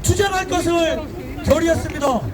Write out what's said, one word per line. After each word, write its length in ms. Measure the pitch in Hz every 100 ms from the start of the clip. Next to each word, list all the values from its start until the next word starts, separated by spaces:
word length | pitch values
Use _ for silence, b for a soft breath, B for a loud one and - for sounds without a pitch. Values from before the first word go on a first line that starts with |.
투쟁할 440 | - 370 403 381 370
것을 520 | 359 320 339 330 320 311 - - -
결의했습니다. 760 | - 285 330 320 - 302 277 247 117